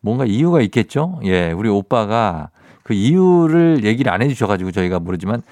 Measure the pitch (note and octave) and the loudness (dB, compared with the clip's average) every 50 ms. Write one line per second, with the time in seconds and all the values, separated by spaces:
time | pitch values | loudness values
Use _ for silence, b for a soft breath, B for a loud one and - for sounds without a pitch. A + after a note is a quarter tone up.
0 | - G#2 A2+ B2+ C#3 A2 G2 A#2+ D#3 F3 F3 D#3 A#2+ - - C3 G#2 - - C#3 | -4 -4 -2 -2 0 0 0 0 2 2 2 2 2 2 0 -2 -2 0 -2 -4
1 | D#3 F3 F#3 D#3 A2+ G2 F#2 F2+ F2 E2 E2 F2 G#2+ A2+ G2+ G2+ F#2+ _ C3 A#2+ | -4 -4 -6 -6 -4 -2 0 0 0 -2 -2 -2 -2 0 0 0 0 _ -2 -2
2 | A2 G2+ G#2+ A#2 A2+ G2+ E2+ D#2+ D2+ D2+ b b b b b b b - A2+ G2 | 0 0 0 0 0 -2 -2 -6 -10 -14 b b b b b b b -4 -2 0
3 | G2+ B2+ E3 F#3 F#3 F#3 F3+ F3 E3 D#3+ D#3 E3+ E3+ E3 D#3+ C#3 G#2+ G#2+ A2+ A#2+ | 2 2 2 4 4 4 4 4 4 4 2 4 4 4 2 2 2 0 0 0
4 | C3+ A2+ F2+ F#2+ A#2+ C#3+ C3 - A#2+ G2 G2+ F#2 F#2 F#2 E2+ G2 F#2 F2+ F#2 F2 | 0 0 0 0 0 -2 0 -2 -2 -2 0 -2 -2 -4 -2 -2 -2 -2 -2 -4
5 | E2 F2 F#2 E2+ F2+ F#2+ A2+ A#2+ - b | -4 -4 -6 -6 -4 -6 -6 -6 -8 b